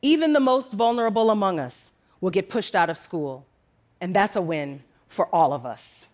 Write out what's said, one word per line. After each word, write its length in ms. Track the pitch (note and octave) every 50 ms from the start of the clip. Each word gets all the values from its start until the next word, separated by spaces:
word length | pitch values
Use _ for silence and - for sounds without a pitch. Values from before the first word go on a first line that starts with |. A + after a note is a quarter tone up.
even 320 | - C#4 D#4+ D#4 D#4+ D#4 D4+
the 60 | C#4+
most 320 | C4 C4 B3+ C4+ C4 C4
vulnerable 580 | G#3+ G3 A#3 A#3 A#3+ A#3+ A#3 A3+ G3+ A3+ A3+ A3
among 300 | G#3+ G#3 G3+ F#3+ F3+ D#3+
us, 320 | C3+ B2 - - - - _ _ _ _ _ _
will 120 | - F#3
get 180 | E3 G3 F#3 -
pushed 240 | - A#3+ G3 - -
out 160 | F#3 E3+ E3
of 80 | E3
school. 480 | - - - - E3 D3+ C#3 C3+ C3 C#3 _ _ _ _ _ _ _ _ _ _ _
And 140 | F3+ F#3 F#3
that's 200 | G3 G3 G#3 -
a 60 | G#3+
win 400 | F3+ D#3+ E3 D3+ C#3+ C#3 C#3 C#3 C3 _ _ _ _
for 200 | _ - - F3+
all 260 | - - E3+ E3 C3+ C#3+
of 140 | C3+ A#2
us. 400 | B2+ A2 - - - - - - _